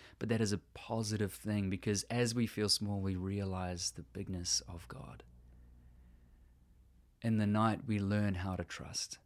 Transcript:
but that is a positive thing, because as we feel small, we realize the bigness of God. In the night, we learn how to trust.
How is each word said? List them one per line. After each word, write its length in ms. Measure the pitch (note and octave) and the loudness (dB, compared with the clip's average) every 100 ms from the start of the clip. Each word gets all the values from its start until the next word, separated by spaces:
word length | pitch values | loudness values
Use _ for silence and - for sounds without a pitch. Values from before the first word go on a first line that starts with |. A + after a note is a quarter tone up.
| - - | -20 -6
but 120 | A2 | 0
that 120 | A2+ | 2
is 100 | A2 | 2
a 100 | G2+ - | 0 -4
positive 600 | - - A2+ A2 G#2+ G2+ | -14 -4 -2 0 0 -2
thing, 360 | - G#2 G#2 G2 | -2 -2 0 0
because 340 | F#2+ - G2+ - | 0 0 0 0
as 240 | A#2+ B2 | 2 2
we 140 | A#2+ A2+ | 2 0
feel 200 | - G#2 | 2 2
small, 320 | - G#2 G2+ | 2 0 0
we 160 | F#2+ F#2 | 0 0
realize 760 | F#2+ G2+ G2 F#2 F2+ F2 F2+ | 0 -2 -2 -2 -4 -2 -4
the 100 | - | -6
bigness 640 | E2 G2 G2+ F#2 F2 - - | -10 -8 -6 -4 -2 -2 -2
of 200 | E2+ - | -12 -12
God. 340 | - - - - - - - - - - - - - - - - - - - - - - - | -12 -12 -14 -18 -20 -20 -20 -20 -20 -20 -20 -20 -20 -20 -20 -20 -20 -20 -20 -20 -20 -20 -4
In 160 | A#2 A2 | 2 4
the 80 | G#2 | 6
night, 360 | G#2+ A2 G#2+ - | 6 6 4 0
we 140 | G#2 | 0
learn 340 | G2 G#2 G#2 | 4 4 2
how 220 | F2+ G2 F#2 | 2 -2 -4
to 80 | |
trust. 560 | F2 - - - - - | -6 -8 -8 -8 -8 -10